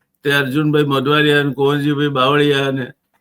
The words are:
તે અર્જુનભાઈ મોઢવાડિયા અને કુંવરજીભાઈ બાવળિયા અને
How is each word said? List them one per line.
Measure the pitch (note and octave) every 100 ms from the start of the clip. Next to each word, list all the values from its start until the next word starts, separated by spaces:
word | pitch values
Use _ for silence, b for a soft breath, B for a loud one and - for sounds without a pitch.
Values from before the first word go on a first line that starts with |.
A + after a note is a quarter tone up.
| _ _
તે | D3
અર્જુનભાઈ | C#3+ C3+ C#3 D3+ D3
મોઢવાડિયા | D3 C3+ C3+ D3+ D3+ D3
અને | C#3+
કુંવરજીભાઈ | C3 C#3 D3 C#3+ C#3+ D3
બાવળિયા | C#3 B2+ D3 D3 C#3 C#3
અને | C3+ B2 - _ _